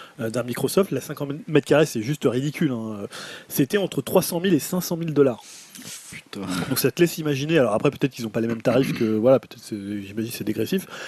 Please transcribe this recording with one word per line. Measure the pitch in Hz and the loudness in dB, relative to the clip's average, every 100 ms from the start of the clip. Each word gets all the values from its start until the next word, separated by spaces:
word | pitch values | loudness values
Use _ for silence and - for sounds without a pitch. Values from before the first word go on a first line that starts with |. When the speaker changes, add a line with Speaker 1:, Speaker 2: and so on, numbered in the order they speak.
| - - | -20 -8
Speaker 1:
euh, | 113 | -6
d'un | 117 | -4
Microsoft, | 120 120 131 - 196 | -4 -2 0 2 2
la | 135 | -2
cinquante | - 147 143 143 - | -6 -8 -6 -8 2
mètres | 151 - | 2 6
carrés, | 147 156 | 4 4
c'est | 120 | 0
juste | 110 151 | -4 0
ridicule, | 135 120 143 - 151 | 0 0 -2 0 0
hein. | 120 110 104 101 - - - - | 0 -6 -8 -10 -12 -14 -16 -8
C'était | - 135 202 | -2 0 2
entre | 180 - | 0 -4
trois | - 185 | 2 2
cent | - 170 | 2 -2
mille | 190 | 2
et | 156 | 2
cinq | - 185 | 2 -4
cent | - 170 | -2 -4
mille | 165 | 0
dollars. | 147 135 117 - - - - - - - | 4 4 4 -10 -20 -20 -18 -16 -16 -16
Speaker 2:
Putain. | - - 101 95 92 - | -18 -16 -10 -6 -4 -4
Speaker 1:
Donc | 131 | 0
ça | 135 | 0
te | - | 4
laisse | 170 - | 2 2
imaginer. | 151 139 147 165 | -2 -2 2 4
Alors | 120 | 4
après, | 104 147 | 4 0
peut-être | 117 143 | 0 -4
qu'ils | - 113 | -2 -6
ont | |
pas | 117 | -2
les | 113 | -2
mêmes | 117 | 0
tarifs | 127 120 131 | 2 2 2
que, | - | 0
voilà, | 113 110 117 131 | 0 4 6 4
peut-être | - 120 | 2 -16
c'est, | - 107 98 104 | -10 -10 -8 -8
j'imagine | 95 104 110 | -8 -6 -6
que | - | -6
c'est | |
dégressif, | 107 110 110 190 - - | -4 -4 -2 -2 -4 -12